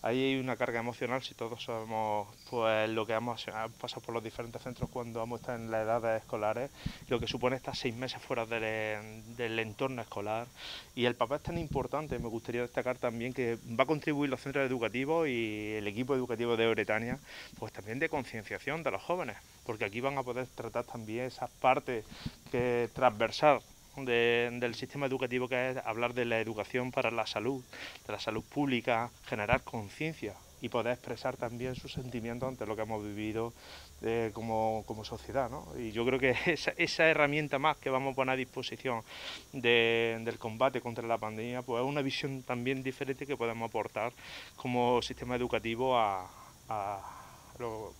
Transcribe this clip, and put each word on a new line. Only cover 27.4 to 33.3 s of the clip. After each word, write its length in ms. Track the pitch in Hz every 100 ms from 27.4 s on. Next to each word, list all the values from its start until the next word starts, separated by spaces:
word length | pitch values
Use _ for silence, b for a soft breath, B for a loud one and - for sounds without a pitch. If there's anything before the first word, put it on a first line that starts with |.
| 110 135 123 B B B -
de 60 |
la 60 | 104
salud 240 | - 110
pública, 680 | - 143 143 123 113 113 120 - -
generar 360 | 117 104 127
conciencia 720 | - 120 101 - 156 156 104 98 - -
y 80 | 120
poder 240 | 120 113
expresar 420 | 123 - 117 131 123
también 380 | 120 117 127
sus 180 | 127 139
sentimientos 560 | - 127 123 113 120 131
ante 160 | 127
lo 100 | 107
que 80 | 110
hemos 220 | 110 110
vivido, 480 | 104 104 107